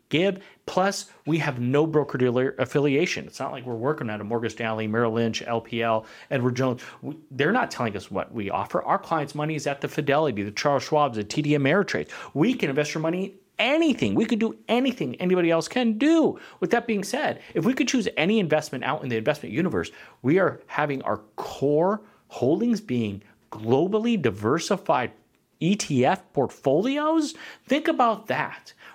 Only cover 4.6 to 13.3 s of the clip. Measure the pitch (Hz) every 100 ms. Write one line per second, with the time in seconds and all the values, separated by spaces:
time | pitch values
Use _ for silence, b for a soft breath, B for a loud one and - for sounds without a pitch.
4.6 | 113 110 110 110 117 113 117 110 - 117
5.6 | 113 117 113 110 110 B B 139 127 123
6.6 | 131 120 B B 131 151 - 131 147 240
7.6 | - - 117 101 - 95 - 113 98 87
8.6 | 98 - - 170 - 160 143 147 151 156
9.6 | 147 139 139 - 143 139 156 104 101 104
10.6 | 147 139 - 151 143 110 101 - 147 147
11.6 | 135 185 190 - - B B 131 196 254
12.6 | 165 139 147 160 160 180 196